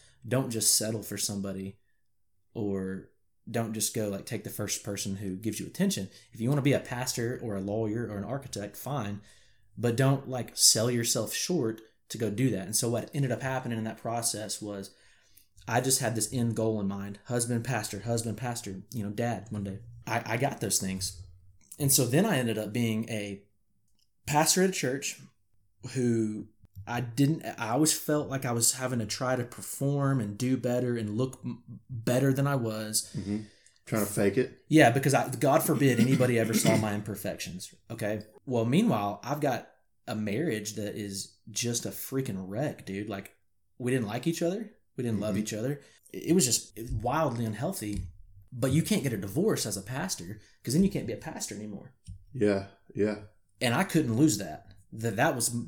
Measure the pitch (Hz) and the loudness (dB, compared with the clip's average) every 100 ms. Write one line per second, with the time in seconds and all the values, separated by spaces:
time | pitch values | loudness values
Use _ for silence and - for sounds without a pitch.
0 | - _ 113 127 131 110 - - 107 113 | -20 _ -2 0 0 0 2 4 2 -2
1 | 98 101 - 101 98 98 95 - _ _ | -6 -6 -4 -4 -4 -6 -8 -12 _ _
2 | _ _ _ _ _ - 104 98 95 95 | _ _ _ _ _ -4 -2 0 -2 -6
3 | - _ _ _ - 117 113 110 104 117 | -10 _ _ _ -6 -4 -2 -2 -2 -2
4 | 104 98 - 110 101 - 104 - - 101 | -4 -4 -6 -8 -8 -6 -4 -4 -6 -6
5 | 104 98 101 92 110 101 - - 196 - | -4 -6 -6 -4 -4 -6 -8 0 0 0
6 | 95 - - 110 117 147 139 117 - 123 | -6 -12 -20 -4 0 2 4 2 0 -6
7 | 127 - 117 127 - 98 98 107 110 113 | -4 -2 -2 -4 -4 -4 -2 0 0 -2
8 | 107 104 101 139 - 101 101 - 131 143 | -4 -6 -6 -6 -6 -8 -8 -10 -6 -4
9 | 104 104 - - _ _ _ - 120 110 | -4 -6 -10 -20 _ _ _ -2 0 4
10 | 135 135 - 127 117 - - 113 117 120 | 4 4 0 -6 -6 4 6 6 4 2
11 | 113 123 107 - - 180 113 110 - _ | 2 0 0 -2 0 0 0 -2 -10 _
12 | _ 110 110 101 131 95 90 110 123 117 | _ -2 -2 2 2 2 0 0 2 0
13 | - 143 131 110 131 131 120 113 110 110 | -2 -2 0 0 -2 -2 -2 -2 -4 -6
14 | 117 117 113 104 104 - 104 101 98 - | -4 -2 -2 -2 -6 -6 -6 -8 -10 -16
15 | - _ _ - _ - - 120 131 131 | -20 _ _ -20 _ -14 -2 0 2 2
16 | 120 113 - 131 117 113 110 107 98 98 | 0 0 -2 0 0 2 0 0 -2 -4
17 | 98 101 - 110 120 120 117 120 107 101 | -8 -12 -4 -2 0 -2 -2 -2 -4 -6
18 | 117 117 113 104 123 117 104 95 - 120 | -2 -2 -2 -4 -6 -6 -8 -10 -10 -6
19 | 101 101 120 104 - 104 98 95 - - | -6 -2 -2 -4 -6 -6 -6 -8 -12 -12
20 | - 113 117 117 135 113 104 - 95 95 | -2 -2 0 0 0 0 -2 0 0 -2
21 | - - - - - - - - 139 135 | -4 -8 -16 -20 -20 -20 -20 -2 2 4
22 | 123 139 220 143 117 107 104 117 117 110 | 4 4 4 2 2 -2 -2 0 0 0
23 | 110 110 101 98 - _ _ _ _ _ | -2 -4 -6 -10 -14 _ _ _ _ _
24 | _ _ - 147 160 185 190 185 131 139 | _ _ 0 4 4 6 4 2 -2 -2
25 | - - - _ _ _ _ _ - 131 | -4 -10 -16 _ _ _ _ _ -6 0
26 | 123 113 110 107 - _ - - - 120 | 2 4 2 -2 -8 _ -20 -16 -6 -4
27 | 123 113 143 165 - - 110 131 151 - | -4 2 4 4 -2 -4 0 4 4 2
28 | - 151 139 135 135 120 113 127 127 123 | 0 0 0 -4 -2 2 2 2 -2 -2
29 | 107 - 127 127 120 - - - 139 143 | -2 -2 0 0 -2 -8 -12 -2 0 2
30 | 139 135 104 101 123 127 123 123 123 120 | 2 2 0 -2 0 0 2 0 0 0
31 | 107 107 131 - 120 - - 117 - 113 | -2 0 -2 -2 -10 -10 -12 -18 -10 -4
32 | 120 123 135 131 139 139 113 107 107 110 | 0 4 4 4 2 2 0 -2 -2 -2
33 | - - 95 104 107 - _ _ - 113 | -2 -6 -2 -4 -4 -16 _ _ -2 0
34 | 101 - 101 98 127 - _ 156 127 131 | 0 4 4 4 0 -4 _ 8 8 8
35 | 135 131 127 120 139 151 - 147 139 120 | 4 2 2 0 4 4 4 4 4 6
36 | 120 127 123 117 113 110 113 110 107 104 | 6 6 4 4 4 4 4 4 2 -2
37 | 104 95 101 78 - 87 - - _ 117 | -4 -6 -6 -6 -8 -10 -12 -18 _ -4
38 | 104 107 - - - 120 113 156 233 113 | -2 -2 -6 -14 -2 0 4 4 4 2
39 | 101 101 120 147 143 113 - _ _ _ | 0 -4 -4 -2 0 -2 -6 _ _ _
40 | - 107 107 98 170 107 101 - 104 - | -8 -4 -2 0 0 -2 -4 -6 -6 -6
41 | 101 98 - _ - 107 117 117 - - | -6 -8 -10 _ -10 -4 -2 -2 -4 -8
42 | - 135 131 95 92 107 147 90 - 98 | -4 -4 -2 -4 -6 -4 -4 -4 -8 -6
43 | 107 98 - - _ _ _ _ 123 127 | -6 -8 -10 -20 _ _ _ _ 0 0
44 | 104 120 165 165 170 202 226 - _ - | 0 -2 -2 0 0 -2 -6 -14 _ -6
45 | 120 104 107 95 110 107 127 143 - - | -2 -2 0 -2 -2 -2 -4 -4 -10 -20
46 | _ - - 180 127 - - - 117 110 | _ -8 2 4 4 2 -2 -10 -6 -4
47 | 117 151 156 117 113 104 156 196 107 101 | 0 0 0 0 -2 -2 -4 -4 -4 -4
48 | - - - - - 120 135 143 165 214 | -6 -12 -20 -20 -16 -2 2 4 4 2
49 | 139 104 98 117 208 151 113 98 98 131 | 2 -2 -2 0 2 2 0 -4 -6 -6
50 | 185 - 87 107 - _ - 143 190 143 | -4 -6 -8 -12 -16 _ 0 4 4 2
51 | - 104 - - - 101 107 101 - - | -4 -6 -8 -10 -8 -8 -10 -12 -16 -20
52 | - - - 135 104 98 98 - _ - | -20 -20 -14 2 4 4 0 -12 _ 0
53 | 104 104 - - _ _ 127 127 196 165 | 0 0 -8 -20 _ _ 2 2 4 2
54 | 127 113 156 - 90 73 - - - 113 | 2 4 4 4 -2 -10 -16 -20 -16 -6
55 | 113 101 156 131 - 120 | -2 2 2 4 0 -2